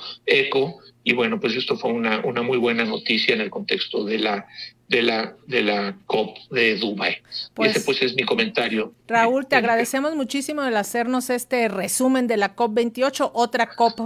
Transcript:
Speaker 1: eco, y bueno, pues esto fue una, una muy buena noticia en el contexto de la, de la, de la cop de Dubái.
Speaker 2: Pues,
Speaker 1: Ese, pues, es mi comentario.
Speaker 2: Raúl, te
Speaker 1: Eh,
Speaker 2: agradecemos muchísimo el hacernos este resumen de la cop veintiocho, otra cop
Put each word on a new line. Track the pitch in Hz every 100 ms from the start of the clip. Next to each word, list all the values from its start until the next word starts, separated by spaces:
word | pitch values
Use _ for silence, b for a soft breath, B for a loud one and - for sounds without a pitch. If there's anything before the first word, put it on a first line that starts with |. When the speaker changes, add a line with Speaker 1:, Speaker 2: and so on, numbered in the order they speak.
| B B -
Speaker 1:
eco, | 143 135 135 135 - B _ -
y |
bueno, | 123 117 110
pues | 123
esto | 117 - 117
fue | 120
una, | 117 113 110
una | - 123
muy | 120 127
buena | 120 117 113
noticia | 110 - 113 -
en | 117
el | 104
contexto | - - 98 - - 104
de | 110
la, | 107 101 - B B _ _
de | 127
la, | 117 110 107 - -
de | 123
la | 107 104 101 98 _
cop | - 110 - -
de | 131 117 104
Dubái. | 107 101 95 - _ B B
Speaker 2:
Pues, | - - -
Speaker 1:
Ese, |
pues, | - 135
es | 127
mi | 123
comentario. | 113 117 110 - 120 110 107 - -
Speaker 2:
Raúl, | 226 233 262 269
te |
Speaker 1:
Eh, | 269
Speaker 2:
agradecemos | 233 226 240 269 294 320
muchísimo | 254 277 269 302
el | 269
hacernos | 220 202 240 233 254 247
este | 247 - 247 226
resumen | 190 175 - 254 262 247
de | 220
la | 196
cop | - 233
veintiocho, | 214 233 233 262 277 285
otra | 226 233 - 226
cop | - 233 226